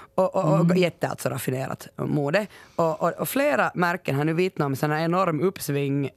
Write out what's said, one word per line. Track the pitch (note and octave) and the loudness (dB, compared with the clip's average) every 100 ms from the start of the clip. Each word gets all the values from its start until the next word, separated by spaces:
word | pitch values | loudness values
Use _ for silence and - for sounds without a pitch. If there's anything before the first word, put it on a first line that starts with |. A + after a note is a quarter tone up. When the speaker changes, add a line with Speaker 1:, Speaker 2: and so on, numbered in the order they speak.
| - - | -6 0
Speaker 1:
Och, | F#3 F#3+ | 2 2
och, | E3+ | 2
och | F#3 | 4
Speaker 2:
Mm. | E3+ F3+ | 4 4
Speaker 1:
jätte, | E3+ - C3+ | 2 0 -6
alltså, | - B2+ | -4 -4
raffinerat | C3 - C3 C3 - - - | -4 -4 -4 -6 -8 -12 -8
mode. | B2+ D3 C#3+ F#3+ G#3 - - - | -4 -2 0 -2 -2 -12 -10 -2
Och, | E3 D#3 | 0 0
och, | E3+ | -2
och | - F3 | -2 -4
flera | C4+ D4 B3 E3 - | 0 2 2 0 0
märken | F3 F#3 - C#3 | 0 0 -2 0
har | D#3 | 0
nu | |
vittnat | E3 F#3 - C#3+ | 2 0 0 -2
om | C3 | 0
såna | D3+ D3+ | 0 0
enorm | E3 F3+ F3+ D3+ | 2 2 2 2
uppsving, | F#3 - - C#3+ C#3+ C#3 C3+ | 0 -2 -4 -2 0 0 -2